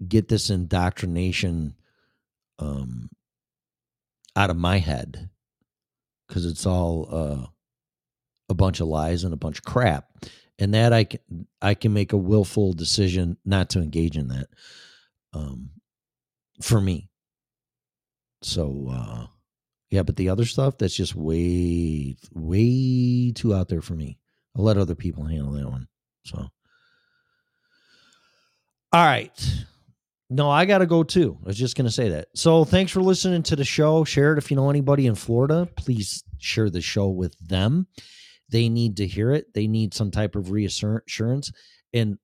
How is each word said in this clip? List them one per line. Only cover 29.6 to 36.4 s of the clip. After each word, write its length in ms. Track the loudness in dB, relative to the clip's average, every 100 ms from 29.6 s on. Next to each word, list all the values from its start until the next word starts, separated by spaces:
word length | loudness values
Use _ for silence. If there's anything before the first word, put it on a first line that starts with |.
| -8 _ _ _ _ _ -4
No, 200 | 0 2
I 160 | 4 4
gotta 200 | 4 4
go 180 | 4
too. 360 | 4 4 2 0
I 40 | -6
was 100 | -4
just 180 | -2 0
gonna 140 | 0
say 200 | 0 0
that. 200 | -2 -6 0
So 280 | 4 6
thanks 280 | 6 4 2
for 100 | 2
listening 420 | 2 2 2 0
to 120 | 0 -2
the 80 |
show. 400 | 0 2 4 4
Share 300 | 2 4 4
it 40 | 2
if 140 | 0
you 60 | 0
know 120 | 2
anybody 380 | 2 2 2 2
in 80 | 0
Florida. 520 | 0 2 2 2 -2 -4
Please 480 | -4 -2 -4 -10 -14
share 320 | -10